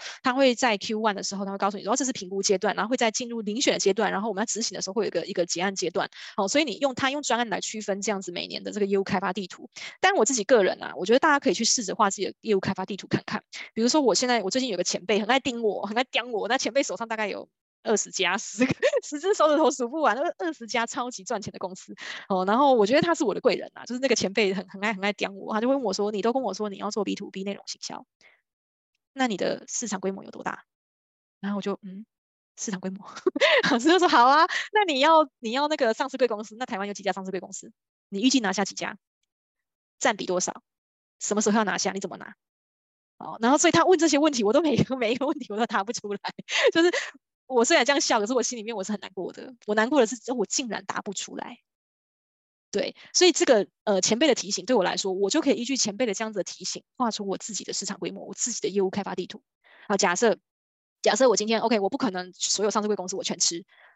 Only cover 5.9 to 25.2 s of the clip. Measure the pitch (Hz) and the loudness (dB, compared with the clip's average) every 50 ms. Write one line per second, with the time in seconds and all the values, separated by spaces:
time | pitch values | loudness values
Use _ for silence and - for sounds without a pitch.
5.9 | - 196 151 151 - - - - - - 196 196 - 285 320 277 190 - 277 277 | -2 -2 -4 -4 -6 -14 -18 -8 -4 -2 -2 2 2 2 2 2 0 -2 -2 -2
6.9 | 254 - 269 262 269 302 285 - 240 226 240 226 185 180 185 - - 220 208 - | 0 0 0 0 0 -2 -2 0 0 0 0 -2 -2 -4 -4 -6 -8 -6 -4 -4
7.9 | 196 202 196 220 208 196 190 - 175 175 - - - - 190 196 190 208 202 196 | -4 -2 -2 -4 -4 -4 -6 -8 -8 -8 -8 -8 -10 -10 -10 -8 -4 -2 0 2
8.9 | 202 196 196 - 196 190 196 185 185 - 190 - - - - - _ - - - | 2 0 2 0 0 0 0 -2 -4 -4 -6 -8 -12 -16 -20 -20 _ -16 -16 -16
9.9 | - - - 370 403 339 220 - 269 247 196 - 269 226 190 - - - 90 - | -4 2 2 4 6 6 4 4 2 0 4 6 6 6 6 4 2 -2 -6 -10
10.9 | - 135 180 185 226 269 - 320 294 277 - 269 180 - 233 - - - 220 185 | -8 -6 2 4 4 6 6 4 4 4 4 2 0 2 2 0 0 0 -2 -4
11.9 | 175 - 214 196 196 - 190 - - - - 220 208 190 - - 196 - 190 - | 0 2 2 2 2 -2 -4 -6 -6 -6 0 0 2 2 2 0 -2 -4 -6 -6
12.9 | 208 185 - - - 196 - - 220 208 - _ - - - - - 220 226 247 | -8 -10 -2 -2 -2 -2 0 -4 -8 -8 -8 _ -14 -16 -16 -8 -2 0 2 4
13.9 | 262 311 285 226 175 - 254 247 247 233 185 190 - 262 254 262 196 175 180 - | 4 4 4 4 4 4 2 2 2 0 0 0 -2 -2 -2 0 -2 -2 -2 -2
14.9 | - 190 175 - 220 214 214 202 254 269 - 285 240 233 233 208 190 - - 202 | -4 -4 -2 0 0 2 2 2 2 2 0 -2 -4 -2 -2 -2 0 -2 -4 -2
15.9 | 214 233 262 - - - 240 254 240 202 185 202 247 262 - - 220 269 269 - | -2 -2 -2 0 -2 -4 -2 -2 -4 -4 -2 0 0 0 0 0 0 0 0 0
16.9 | 185 185 233 226 226 214 214 196 - 101 - - _ _ _ _ _ _ - - | -4 -6 -6 -6 -4 -4 -2 -4 -4 -8 -10 -14 _ _ _ _ _ _ -2 0
17.9 | 220 196 - 175 - - 185 175 185 208 - - - 202 254 262 - - - 571 | 0 0 0 -4 -4 -2 0 0 0 -2 -4 -8 -2 0 0 0 0 0 0 0
18.9 | 605 508 - - 294 294 302 381 415 - 311 311 302 339 311 247 302 - 247 233 | 0 0 -4 -6 -8 -4 -2 -2 2 4 4 4 4 4 4 2 2 0 -4 -6
19.9 | 254 320 302 240 202 247 302 349 - - 381 330 302 - 233 214 - 240 233 226 | -2 0 0 2 2 0 -2 -4 -4 -4 -6 -6 -6 -8 -10 -4 -2 -2 -2 -2
20.9 | - - 240 254 240 - 190 - 247 202 214 - - - - 180 185 - - - | -4 -8 -8 -8 -10 -12 -8 -8 -8 -6 -6 -10 -10 -8 -10 -10 -10 -12 -16 -18
21.9 | 208 - - - - - - - 202 185 185 190 208 240 294 277 262 233 202 196 | -16 -14 -14 -12 -12 -12 -4 -2 0 0 2 4 4 6 6 6 6 6 6 6
22.9 | 254 302 330 339 330 - 311 220 - 175 - 254 180 - - - - - - - | 4 4 4 4 2 0 0 -2 -2 2 2 2 2 2 -2 -10 -14 -16 -12 -10
23.9 | 233 247 269 262 233 - - 190 196 - 220 190 196 190 190 190 - 196 196 214 | -6 -4 0 0 0 0 0 0 0 0 0 0 0 -2 -6 -8 -8 -6 -4 -4
24.9 | 226 185 190 202 202 - | -4 -2 -2 -4 -2 -2